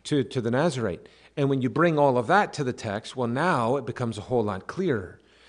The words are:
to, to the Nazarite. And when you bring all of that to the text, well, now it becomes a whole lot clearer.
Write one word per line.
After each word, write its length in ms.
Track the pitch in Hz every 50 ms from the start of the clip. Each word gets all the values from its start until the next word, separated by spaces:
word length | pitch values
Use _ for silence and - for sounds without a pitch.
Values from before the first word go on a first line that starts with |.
| -
to, 180 | - 151 139 117
to 160 | - - 131
the 100 | 107 117
Nazarite. 600 | 120 131 160 175 127 127 113 98 82 - - - - - - - _
And 140 | 151 139 139
when 120 | 139 135
you 80 | 123 127
bring 300 | 110 143 165 175 156 147
all 180 | 143 139 123
of 100 | 123 113
that 260 | 117 175 208 208 - -
to 100 | - 139
the 80 | 123 117
text, 440 | - - 110 98 110 - - -
well, 100 | 131 120
now 480 | 117 120 135 165 185 165 127 113 117 135
it 100 | 143 117
becomes 320 | 120 - - 123 117 107
a 40 | 104
whole 220 | 95 - 127 117 107
lot 240 | 104 95 95 -
clearer. 520 | - - 175 190 170 127 104 92 82 - - _ _ _ - -